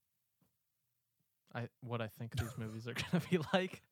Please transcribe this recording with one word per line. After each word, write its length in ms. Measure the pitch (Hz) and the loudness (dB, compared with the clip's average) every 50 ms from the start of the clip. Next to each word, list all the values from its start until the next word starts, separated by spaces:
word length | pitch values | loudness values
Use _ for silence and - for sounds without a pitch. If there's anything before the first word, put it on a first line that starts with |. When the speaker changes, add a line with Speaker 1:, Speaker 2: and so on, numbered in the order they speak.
| _ _ _ _ _ _ _ _ _ _ _ _ _ _ _ _ _ _ _ _ _ _ _ _ _ _ _ _ _ _ - | _ _ _ _ _ _ _ _ _ _ _ _ _ _ _ _ _ _ _ _ _ _ _ _ _ _ _ _ _ _ -4
Speaker 1:
I, 140 | 120 117 - - _ | -4 -4 -4 -8 _
what 200 | - 117 120 113 | -6 -4 -2 -2
I 80 | 113 107 | -2 -2
think 280 | - - 120 113 - 120 | -4 -6 -8 -2 -2 -2
these 120 | 120 113 | -2 -2
Speaker 2:
<laughs> 60 | - - | -4 -4
Speaker 1:
movies 280 | 110 110 110 110 113 | -4 -4 -4 -6 -6
are 80 | 117 113 | -4 -4
gonna 280 | - - - - 175 - - | -4 0 2 2 2 4 4
be 80 | 180 170 151 - | 4 2 4 4
like. 300 | - 185 185 185 - - - _ | 4 4 4 2 -2 -8 -16 _